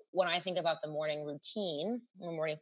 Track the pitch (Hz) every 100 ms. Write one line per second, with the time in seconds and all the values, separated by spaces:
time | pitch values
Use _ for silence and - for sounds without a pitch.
0 | - 180 175 175 185 175 165 156 156 151
1 | 156 151 147 147 - 214 185 147 190 240
2 | - 190 175 160 156 151